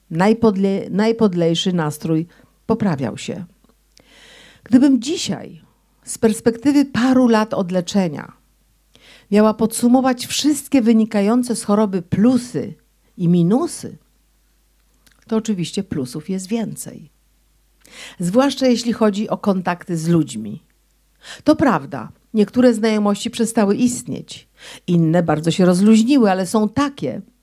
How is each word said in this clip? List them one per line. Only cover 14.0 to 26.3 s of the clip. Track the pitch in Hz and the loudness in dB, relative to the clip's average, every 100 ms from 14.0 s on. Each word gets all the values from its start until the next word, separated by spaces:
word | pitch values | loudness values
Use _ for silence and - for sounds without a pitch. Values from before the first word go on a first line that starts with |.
| _ _ _ _ _ _ _ _ _ _ _ _ _ | _ _ _ _ _ _ _ _ _ _ _ _ _
to | 220 | -4
oczywiście | 220 202 160 - | -2 -4 -4 -6
plusów | 196 160 123 160 151 | -6 -6 -6 -8 -8
jest | 190 185 | -8 -6
więcej. | 233 208 147 - - 160 _ _ _ _ _ _ _ _ - - - | -6 -6 -10 -14 -18 -20 _ _ _ _ _ _ _ _ -20 -20 -8
Zwłaszcza | 175 208 277 277 262 | -2 0 0 0 0
jeśli | 240 240 | 0 -2
chodzi | 214 214 196 214 | 0 0 0 -4
o | - | -4
kontakty | - 190 185 175 - 170 | -2 -2 -2 -6 -6 -6
z | 160 | 0
ludźmi. | 170 143 117 107 139 - _ _ _ _ _ - - | 0 0 -6 -12 -14 -18 _ _ _ _ _ -20 -2
To | - 311 | 0 2
prawda, | 302 175 139 139 - - _ | 2 2 -2 -12 -14 -18 _
niektóre | 220 208 240 254 | 0 0 4 4
znajomości | 220 226 214 202 202 - | 4 0 0 0 -2 -4
przestały | - 226 226 202 202 | -4 -2 0 0 2
istnieć, | 247 240 - - - - - _ - - - | 0 -2 -8 -12 -12 -20 -20 _ -20 -14 -2
inne | 175 160 170 | 2 2 2
bardzo | 165 156 165 | 2 0 0
się | 160 | 2
rozluźniły, | 180 180 208 220 226 285 214 | 2 4 6 4 4 4 4